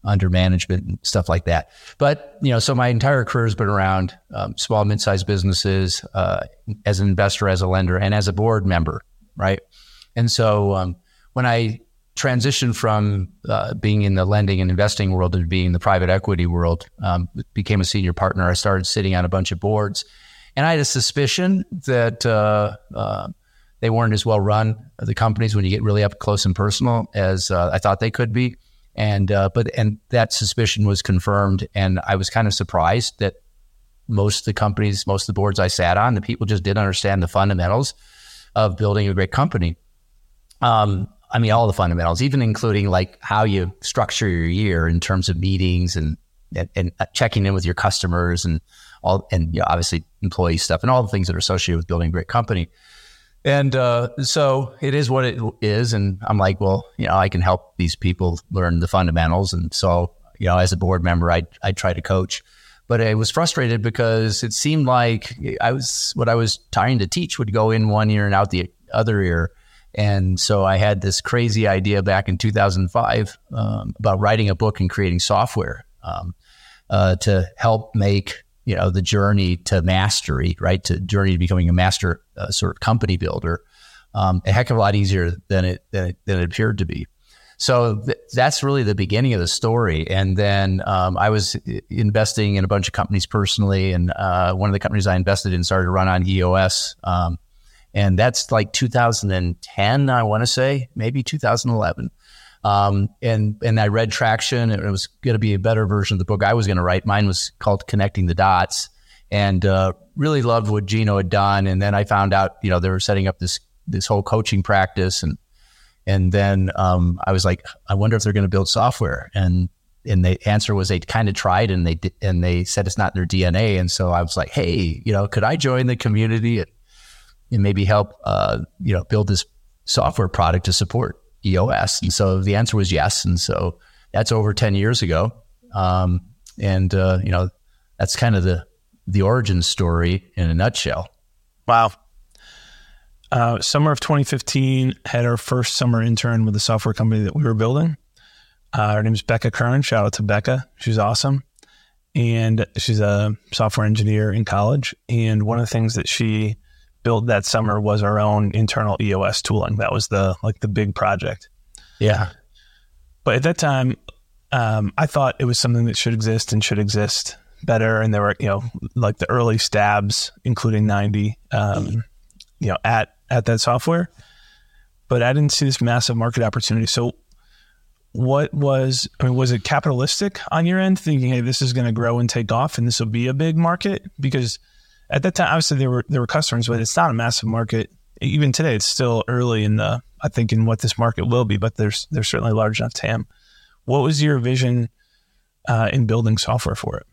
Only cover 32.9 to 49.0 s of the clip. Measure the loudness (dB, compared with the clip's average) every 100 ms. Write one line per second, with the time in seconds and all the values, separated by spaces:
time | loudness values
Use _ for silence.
32.9 | 0 -2 _ -6 -6 _ _ _ _ _
33.9 | _ -4 0 0 0 -4 -2 0 0 -2
34.9 | -2 -2 -2 -2 -2 0 0 0 2 2
35.9 | 2 2 0 -2 -4 -2 -2 0 0 0
36.9 | 0 0 0 0 2 2 2 2 0 -2
37.9 | -8 -20 -20 -20 -20 -6 0 0 0 0
38.9 | 2 0 0 0 0 0 0 -2 -4 _
39.9 | _ _ _ _ _ _ _ 2 4 2
40.9 | 0 -6 _ _ 0 2 4 2 2 0
41.9 | 0 0 0 0 0 0 0 0 0 2
42.9 | 0 -2 _ -4 0 2 0 -2 -6 -6
43.9 | -4 -2 -2 -2 0 0 0 0 0 2
44.9 | 0 0 -2 0 -2 0 0 0 0 0
45.9 | -2 -4 -6 _ _ _ -8 -6 -4 -6
46.9 | -4 -8 -2 -2 0 0 0 -2 -2 -2
47.9 | -2 -2 0 0 -2 -2 -4 _ -20 -20
48.9 | -6